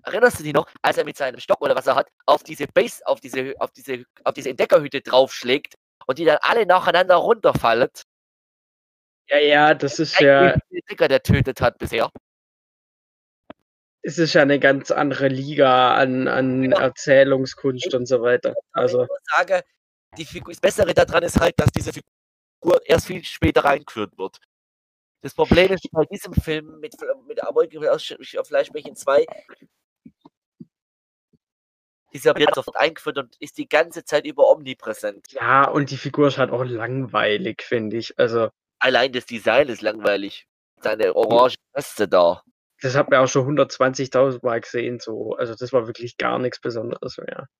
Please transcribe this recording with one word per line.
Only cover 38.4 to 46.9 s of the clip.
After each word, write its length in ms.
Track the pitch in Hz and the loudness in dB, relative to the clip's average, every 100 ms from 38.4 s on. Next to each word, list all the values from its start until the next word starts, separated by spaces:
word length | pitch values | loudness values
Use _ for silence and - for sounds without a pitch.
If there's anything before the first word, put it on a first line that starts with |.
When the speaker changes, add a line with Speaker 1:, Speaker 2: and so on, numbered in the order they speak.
| 110 _ _ _ | -2 _ _ _
Speaker 1:
Allein 320 | 127 123 131 | 0 2 0
das 140 | 123 | -4
Design 420 | - 117 110 117 147 | -10 -4 2 2 2
ist 140 | 101 | -2
langweilig. 640 | 107 110 104 98 98 - _ _ _ _ | -6 -2 -2 -2 -4 -14 _ _ _ _
Seine 340 | 107 110 98 | -6 0 2
orange 420 | - 110 117 127 - _ | 2 4 4 4 0 _
Weste 340 | 139 - - 98 | -10 -10 -4 2
da. 340 | 92 85 90 _ _ _ _ | 4 4 0 _ _ _ _
Speaker 2:
Das 140 | 131 | -2
hat 140 | 123 - | -2 2
man 120 | 135 | 2
auch 60 | 131 | 4
schon 200 | 143 127 | 0 0
hundertzwanzigtausend 960 | 147 131 - 131 131 131 127 135 123 | 0 -2 0 -2 -2 -4 0 0 0
Mal 180 | 123 117 | -4 -6
gesehen, 380 | - 123 120 120 | -6 -6 -6 -8
so. 340 | - 107 113 | -10 -10 -8
Also 220 | - 123 | -6 -8
das 180 | 110 123 | -8 -8
war 140 | 131 113 | -8 -8
wirklich 280 | - 120 - | -12 -14 -6
gar 200 | 123 123 | -4 -2
nichts 240 | 127 - | -6 -8
Besonderes 560 | 123 117 117 | -10 -8 -10